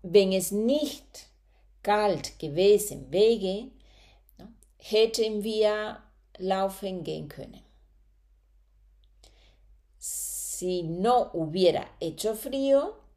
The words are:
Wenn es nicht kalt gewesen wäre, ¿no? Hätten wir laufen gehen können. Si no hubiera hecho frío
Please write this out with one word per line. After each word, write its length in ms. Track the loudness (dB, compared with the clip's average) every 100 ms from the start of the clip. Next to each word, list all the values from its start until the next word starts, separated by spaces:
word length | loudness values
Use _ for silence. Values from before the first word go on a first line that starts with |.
Wenn 300 | 6 4 6
es 180 | 0 -2
nicht 760 | -2 0 0 -2 -8 -18 -20 -20 _ _ _ _ _
kalt 540 | 0 2 2 0 -6 -10
gewesen 720 | -6 2 6 6 2 -10 -4
wäre, 600 | 2 4 4 -2 -6 -10 -20 _ _ _ _ _ -20
¿no? 120 | -20 -20 _ _
Hätten 640 | -2 2 2 2 -2 -2
wir 580 | -4 2 2 0 -6 -12 -20 _ _ -8
laufen 680 | -2 0 -2 -4 -8 -8 -8
gehen 240 | -8 -10
können. 380 | -16 -18 -20 _ _ _ _ _ _ _ _ _ _ _ _ _ _ _ _ _ _ _ _ _ _ _ _ -12 -10 -10 -10 -10 -8
Si 240 | -4 -4
no 480 | -4 -2 2 2 2
hubiera 640 | -4 -4 4 4 4 -6 -10
hecho 340 | -10 -4 -6
frío 680 | -4 -6 -2 4 4 2 -10 _